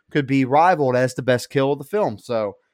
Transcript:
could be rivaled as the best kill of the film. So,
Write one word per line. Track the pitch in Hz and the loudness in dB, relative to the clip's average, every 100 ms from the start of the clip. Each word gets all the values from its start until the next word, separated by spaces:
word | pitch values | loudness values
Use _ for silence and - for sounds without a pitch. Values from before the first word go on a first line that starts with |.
| _ | _
could | 151 131 | -4 -2
be | 135 127 | 0 2
rivaled | 143 175 170 135 123 | 4 4 2 2 0
as | 127 - | 0 -2
the | |
best | 127 123 - | -2 -2 0
kill | 139 135 | -2 0
of | 143 | -2
the | 139 | -4
film. | 208 175 104 | -4 -4 -4
So, | - 117 104 95 _ | -6 -4 -4 -8 _